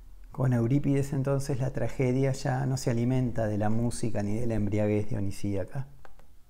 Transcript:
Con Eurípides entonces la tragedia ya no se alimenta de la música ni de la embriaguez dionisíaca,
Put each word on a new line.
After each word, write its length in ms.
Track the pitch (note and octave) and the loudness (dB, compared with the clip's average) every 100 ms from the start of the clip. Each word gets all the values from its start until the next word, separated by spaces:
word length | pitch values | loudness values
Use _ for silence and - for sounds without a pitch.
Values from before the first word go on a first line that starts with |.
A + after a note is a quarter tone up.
| - - - | -18 -18 -10
Con 220 | - C3 | -2 2
Eurípides 580 | B2 A2+ C#3+ C#3+ C#3 C#3 | 2 2 2 2 0 0
entonces 480 | C#3 C3+ C#3 C#3 C#3 | -2 0 -2 -2 -2
la 140 | C3 | -2
tragedia 580 | B2+ A#2+ - B2+ B2+ C3+ | -2 -2 0 0 2 0
ya 340 | C3 C3+ B2+ C3+ | 0 -2 -2 -2
no 120 | C3 | -2
se 120 | C3+ | 0
alimenta 580 | A#2 A#2+ B2+ B2+ A2 A2 | 0 2 2 0 0 0
de 100 | G#2 | 2
la 120 | G#2+ | 2
música 540 | A2+ A#2+ - A#2 G#2 | 4 2 0 0 0
ni 120 | G2+ G#2 | 0 0
de 120 | A#2+ | 2
la 80 | G#2+ | 2
embriaguez 540 | G2+ G#2 G#2 G#2+ G2+ | 2 2 2 2 2
dionisíaca, 800 | A2 G2 - G2+ G2 F2+ C3+ C3+ - - - - - - | 0 0 0 0 -2 -2 -6 -8 -10 -10 -10 -14 -18 -18